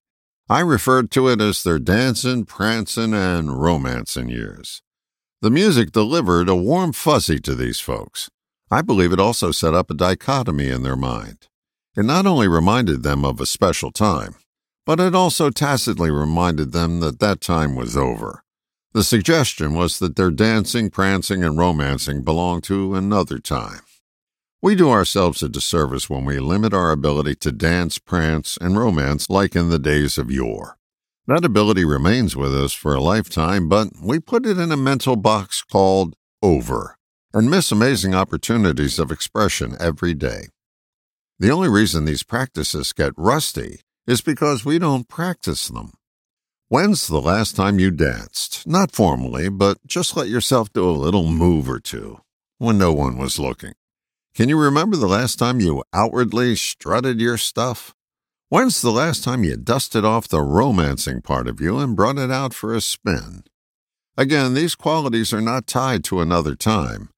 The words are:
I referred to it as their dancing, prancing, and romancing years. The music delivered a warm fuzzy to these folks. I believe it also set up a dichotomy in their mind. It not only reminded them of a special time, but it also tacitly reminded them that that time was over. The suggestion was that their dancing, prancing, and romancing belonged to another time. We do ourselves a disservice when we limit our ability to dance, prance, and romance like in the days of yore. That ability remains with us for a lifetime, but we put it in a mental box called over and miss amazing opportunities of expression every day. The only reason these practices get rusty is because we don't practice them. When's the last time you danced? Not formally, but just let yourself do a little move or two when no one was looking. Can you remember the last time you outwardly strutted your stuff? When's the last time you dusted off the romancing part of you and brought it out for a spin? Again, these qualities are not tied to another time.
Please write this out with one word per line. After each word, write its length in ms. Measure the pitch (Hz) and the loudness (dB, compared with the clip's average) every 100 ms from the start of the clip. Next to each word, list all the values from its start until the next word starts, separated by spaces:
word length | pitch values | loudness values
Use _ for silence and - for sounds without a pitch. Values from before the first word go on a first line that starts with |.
| _ _ _ _ - | _ _ _ _ -2
I 80 | 123 | 0
referred 500 | 175 127 - 131 117 | 2 2 2 2 2
to 160 | - 131 | 2 2
it 120 | 120 | 2
as 220 | 104 95 | 0 0
their 160 | 92 80 | 0 0
dancing, 680 | 90 101 131 110 127 127 | 2 2 2 0 -2 -2
prancing, 680 | 101 - 104 113 98 - 113 | -4 -4 -2 -2 -4 -4 -2
and 480 | 107 92 87 76 65 | 0 0 0 -2 0
romancing 680 | 78 80 65 60 57 - 60 | 0 0 -2 -6 -8 -8 -8
years. 540 | 60 53 50 - - _ _ _ _ _ - | -8 -10 -12 -16 -18 _ _ _ _ _ -2
The 120 | 107 | 2
music 400 | 135 208 139 107 | 4 4 4 2
delivered 560 | 117 107 165 107 87 90 | 2 2 2 2 2 4
a 80 | 92 | 2
warm 360 | 92 170 180 | 2 0 0
fuzzy 460 | - - 143 - 80 | -2 0 2 2 -2
to 160 | - | -2
these 260 | 64 60 60 | -4 -4 -6
folks. 480 | - 57 50 - - _ _ _ - | -6 -8 -8 -12 -14 _ _ _ -4
I 100 | 113 | -2
believe 300 | 170 110 87 | 2 4 4
it 80 | 90 | 4
also 320 | 101 117 87 | 2 2 -2
set 200 | 76 82 | 0 2
up 160 | 82 92 | 2 0
a 60 | |
dichotomy 720 | 73 90 78 - 139 123 73 69 | 0 0 0 -2 -2 0 -2 -2
in 140 | 65 | -2
their 140 | 65 65 | -2 -2
mind. 500 | 65 58 53 53 _ _ _ _ _ - | -4 -6 -10 -18 _ _ _ _ _ -2
It 60 | |
not 240 | 104 165 196 | 0 2 4
only 220 | 160 101 | 4 4
reminded 540 | 82 85 117 110 69 | 4 4 2 2 0
them 220 | 65 69 | 0 0
of 160 | 69 60 | 0 -2
a 60 | 65 | -4
special 460 | - 95 80 69 | 0 0 0 -4
time, 420 | - 107 165 - - _ _ _ _ | 0 0 0 -4 -14 _ _ _ _
but 160 | - 165 | -2 2
it 140 | 185 | 4
also 340 | 180 180 - 151 | 4 2 2 0
tacitly 640 | - 143 135 - 80 82 | 0 0 0 -2 0 0
reminded 600 | 73 76 82 90 78 71 | 0 0 2 0 0 -2
them 280 | 85 82 85 | -2 -2 0
that 200 | 82 - | -2 0
that 200 | 107 95 | 0 0
time 360 | - 85 76 65 | -2 0 0 -2
was 200 | 60 62 | -4 -2
over. 460 | 67 55 55 - _ _ _ _ _ | -2 -4 -10 -14 _ _ _ _ _
The 100 | 110 | -2
suggestion 720 | 98 117 95 165 135 - 76 | 2 2 2 2 2 -2 -2
was 240 | 80 87 - | 0 -2 -2
that 180 | 92 67 | -4 0
their 140 | 92 | 0
dancing, 580 | 73 110 110 98 120 107 | 4 2 2 0 -2 -2
prancing, 560 | - 98 98 - 95 | 0 0 0 -2 -2
and 140 | 87 76 | 0 2
romancing 640 | 90 80 69 67 73 71 | 2 2 -2 -4 -4 -6
belonged 420 | 62 80 90 87 | -2 0 0 -2
to 300 | - 98 95 | -4 -4 -2
another 440 | 95 98 104 80 64 | -2 0 0 0 -4
time. 440 | - 69 - - - _ _ _ _ _ _ _ | -4 -6 -6 -14 -20 _ _ _ _ _ _ _
We 120 | 190 | 2
do 140 | 202 160 | 4 6
ourselves 540 | 113 92 98 87 71 | 6 2 2 0 0
a 60 | 71 | -6
disservice 600 | 58 - 85 71 67 - | -6 -2 0 0 -2 -6
when 160 | 71 | -6
we 160 | 67 69 | -4 -2
limit 320 | 67 95 110 | 0 0 2
our 180 | 98 87 | 2 2
ability 440 | 76 73 73 73 71 | 2 0 0 -2 -2
to 160 | 78 | -4
dance, 460 | 62 80 87 87 - | -2 0 0 -2 -6
prance, 580 | - 90 80 80 - - | -4 0 0 0 -4 -6
and 200 | 85 101 | -2 0
romance 500 | 117 82 69 76 - | 2 2 0 -2 0
like 260 | 95 98 | 0 0
in 140 | 87 85 | 0 0
the 100 | 82 | 0
days 380 | 71 76 73 - | 2 0 0 -2
of 140 | 62 | -4
yore. 480 | 67 60 52 - - _ _ _ _ - | -4 -4 -6 -12 -18 _ _ _ _ -2
That 180 | 147 | 0
ability 400 | 175 104 104 95 | 2 2 4 4
remains 500 | 82 71 80 120 101 | 4 4 2 2 2
with 220 | 67 69 67 | 0 -2 0
us 160 | 69 | -2
for 220 | - 76 | -2 -2
a 60 | 69 | 0
lifetime, 680 | 73 107 104 - 80 98 80 | 2 0 0 -2 0 2 2
but 200 | 101 107 - | 2 2 -4
we 180 | 82 156 | -4 -4
put 260 | - 233 247 | 0 -2 0
it 120 | 185 | -2
in 140 | 170 | 0
a 40 | 151 | 0
mental 400 | 135 135 131 123 | 0 0 2 2
box 460 | 110 110 95 - | 2 2 -2 -10
called 540 | - 104 95 95 87 - _ - | -2 2 4 4 0 -4 _ -2
over 540 | 101 76 57 60 - - _ _ _ | 2 2 0 -6 -6 -16 _ _ _
and 160 | 107 113 | 0 2
miss 200 | 185 - | 2 2
amazing 440 | 107 120 120 95 | 2 2 2 0
opportunities 840 | 92 95 80 - 117 98 69 71 - | 0 0 -4 -2 2 2 2 -2 -2
of 140 | 71 | -4
expression 640 | 78 - 110 101 - 62 - | -4 -6 -2 -2 -2 -6 -4
every 360 | 85 73 87 | -4 -2 -2
day. 340 | 76 69 52 - _ _ _ _ _ _ _ _ - | -2 -4 -6 -14 _ _ _ _ _ _ _ _ -2
The 120 | 98 | 2
only 180 | 156 180 | 2 4
reason 380 | 104 107 82 76 | 4 4 2 -2
these 160 | 71 | -2
practices 720 | - 117 131 - 76 76 69 | -4 -4 -4 -6 -6 -6 -6
get 180 | - 71 - | -2 -4 0
rusty 640 | 87 143 143 - 50 - _ _ - | 0 0 -2 -6 -10 -14 _ _ -2
is 160 | 123 | -2
because 420 | - 143 147 135 | 0 -2 0 -2
we 140 | 139 165 | -2 -2
don't 300 | 175 135 120 | 0 -2 -6
practice 600 | - 175 175 - 73 - | -8 -6 -6 -6 -6 -6
them. 240 | 58 55 _ _ _ _ _ _ _ - | -10 -16 _ _ _ _ _ _ _ -2
When's 360 | 123 196 202 - | 0 2 0 0
the 160 | 78 | -2
last 340 | 67 98 110 - | 0 0 0 0
time 220 | 98 101 | 2 4
you 120 | 95 | 2
danced? 760 | 78 76 57 52 - - - 82 | 2 0 -2 -10 -10 -8 -10 -2
Not 260 | 80 196 | 0 0
formally, 560 | - 98 65 64 62 87 | 2 2 2 -4 -4 -4
but 300 | 98 98 98 - | 0 0 0 -4
just 280 | 175 - - | -4 -4 -4
let 100 | 127 | -2
yourself 420 | 120 - 127 110 | -2 0 0 0
do 160 | 117 90 | 0 0
a 40 | |
little 360 | 78 73 98 80 | 2 0 0 2
move 400 | 80 85 82 65 | 2 4 2 0
or 140 | 60 | -6
two 400 | - 60 53 55 _ _ _ - | -8 -12 -12 -18 _ _ _ -6
when 180 | 117 107 | 0 2
no 160 | 92 | 4
one 240 | 76 69 62 | 2 0 -2
was 220 | 67 - | -6 -4
looking. 340 | 67 60 - - _ _ _ _ _ | -6 -8 -14 -20 _ _ _ _ _
Can 160 | - 120 | 0 2
you 100 | 156 | 4
remember 380 | 147 143 185 190 | 4 2 2 0
the 80 | 104 | 2
last 320 | 98 123 - | 2 0 0
time 220 | 120 127 | 0 2
you 220 | 90 71 - | 0 0 -4
outwardly 640 | 92 113 123 120 113 123 107 | -2 0 0 -2 0 0 0
strutted 640 | - - - 104 131 117 | -4 -8 -4 -2 0 0
your 160 | 117 113 | 0 -2
stuff? 560 | - - 123 120 - _ _ _ _ _ - | -4 -4 -4 -6 -12 _ _ _ _ _ -2
When's 320 | 175 262 175 | 2 2 2
the 80 | 120 | 0
last 340 | 110 160 - | 2 0 -2
time 200 | - 240 | -4 -2
you 120 | 92 58 | -2 -2
dusted 480 | 62 127 - 113 | -2 -2 0 0
off 240 | 107 113 - | 2 0 0
the 140 | 85 | -2
romancing 800 | 71 78 135 98 73 67 - 64 | 2 2 4 2 2 -2 -4 -8
part 260 | - 69 62 | -4 -4 -4
of 100 | 57 | -4
you 200 | 78 117 | -4 -2
and 180 | 139 98 | -2 0
brought 220 | 107 139 | 0 0
it 120 | 127 | -4
out 220 | 131 135 | -4 -6
for 220 | - 107 | -8 -6
a 80 | 113 | -4
spin? 600 | - - 117 76 53 50 - _ _ _ _ _ _ - | -4 -6 -4 -4 -6 -18 -20 _ _ _ _ _ _ -2
Again, 340 | 135 151 131 | 0 2 2
these 220 | 131 165 | 0 -2
qualities 580 | - 160 160 143 117 110 | -2 -2 -2 0 -2 -2
are 80 | 110 | -2
not 260 | 110 127 - | -2 -4 -4
tied 380 | 123 131 135 | -4 -2 -2
to 160 | - 95 | -2 -2
another 340 | 82 87 76 | 0 0 0
time. 540 | 67 - 107 65 53 50 | -2 0 0 -2 -6 -14